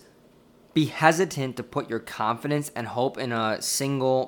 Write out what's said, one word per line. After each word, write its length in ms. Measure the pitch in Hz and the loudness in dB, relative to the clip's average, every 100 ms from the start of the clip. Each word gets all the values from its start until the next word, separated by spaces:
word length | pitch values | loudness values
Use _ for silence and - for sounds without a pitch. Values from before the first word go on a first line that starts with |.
| - _ - _ _ _ - - | -14 _ -20 _ _ _ -2 0
be 100 | 139 | 0
hesitant 680 | - 160 165 185 - 131 127 | 4 4 6 2 -2 -4 -6
to 80 | |
put 260 | 117 143 127 | -6 -6 -4
your 100 | 113 | -6
confidence 680 | - - 110 117 143 147 147 - | -6 -2 -2 0 0 -2 -2 -6
and 100 | 113 | -6
hope 320 | 113 131 - | -2 -2 -2
in 140 | 131 | -4
a 280 | 117 110 107 | -2 0 -2
single 680 | - - 139 139 131 131 | -2 -2 0 0 2 2